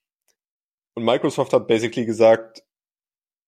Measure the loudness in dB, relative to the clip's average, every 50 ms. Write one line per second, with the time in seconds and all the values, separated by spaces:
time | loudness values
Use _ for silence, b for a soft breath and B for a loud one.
0 | _ _ _ _ _ _ _ _ _ _ _ _ _ _ _ _ _ _ -12 -6
1 | -2 -2 0 0 -2 -4 -4 -4 -4 0 -2 -2 0 0 -2 -2 -2 -4 -6 -6
2 | -6 -4 0 4 4 4 4 4 0 -6 -20 -20 -20 _ _ _ _ _ _ _
3 | _ _ _ _ _ _ _ _ _